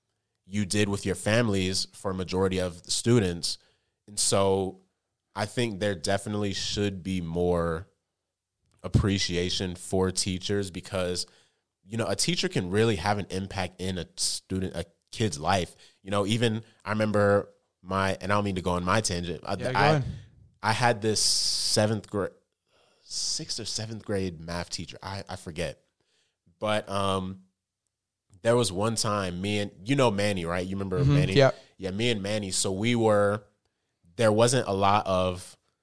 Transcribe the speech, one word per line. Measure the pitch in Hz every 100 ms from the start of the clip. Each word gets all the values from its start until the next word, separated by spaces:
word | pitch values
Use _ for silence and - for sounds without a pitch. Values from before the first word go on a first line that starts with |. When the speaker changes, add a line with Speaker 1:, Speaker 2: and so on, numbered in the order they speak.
| _ _ _ _ _
Speaker 1:
you | 101 98
did | 104 101
with | 101 95
your | 90
families | 107 113 117 98 92 95 -
for | - 101
a |
majority | 92 87 92 95 92
of | 90 85
the | -
students. | - 117 120 92 85 - - _ _ _ _ -
And | 104
so | - 110 98 95 95 95 _ _ _ _ _ 101
I | 104
think | - 117 98
there | 104 92
definitely | 98 98 104 104 104
should | 95 - - 104 95
be | 92 92
more | 85 85 87 87 85 80 101 _ _ _ _ _ _ _ _ _
appreciation | 92 - 104 98 - 87 90 - 95 87
for | - 95 92
teachers | 92 - 92 - 101 98
because, | 87 - 95 90 90 - _ _ _ _ _
you | 92 113
know, | 98
a | 98
teacher | - 175 185
can | - 90
really | 101 117 98
have | 98 104
an | 87
impact | 95 98 - 90 -
in | 92 92
a | 82 -
student, | - - - 190 185 -
a | 170 _ _
kid's | - 160 143
life. | 180 - 85 - - _
You | 95
know, | 101 98
even | 110 117 107 - _ -
I |
remember | 107 107 104 101 101 - _ _ _
my, | 90 95 98 95
and | 95
I | 104
don't | 101
mean | 92
to |
go | 87
on | 90
my | 90 107
tangent. | 107 87 87 82 -
I, | 95
Speaker 2:
Yeah, | -
go | 98
Speaker 1:
I, | 104
Speaker 2:
ahead. | 151 120 - - - - _
Speaker 1:
I | 104
had | 110 123 110
this | 110 104
seventh | - - - - - - 107 110 -
gra-, | 98 90 - _ _ _ _ _ _
sixth | - - - - 156 -
or | 104
seventh | - 110 113 -
grade | 101 95 80
math | 80 85 85
teacher. | - 85 -
I, | 95 98 -
I | 92
forget. | - 80 80 - _ _ _ _ _ _ _ _
But, | 107 107 -
um, | 98 98 95 92 95 - _ _ _ _ _ _ _ _ -
there | 113 120
was | 110
one | 90 110 113
time | 113 104 95 87
me | 98 104
and, | 101 -
you | 95 139
know | 123
Manny, | 98 104 95 82
right? | 90 92
You | 95
remember | 98 92
Speaker 2:
Mm-hmm. | 92 143
Speaker 1:
Manny? | 95
Speaker 2:
Yeah. | 95 - - - _
Speaker 1:
Yeah, | 95
me | 98 120
and | 110
Manny. | 98 107 101
So | 90 101
we | 95 113 120
were, | 110 104 101 104 - _ _ _ _ _ _ -
there | 110
wasn't | 107 120 131 -
a |
lot | 98 98 104 -
of, | 92 92 90 - - _ _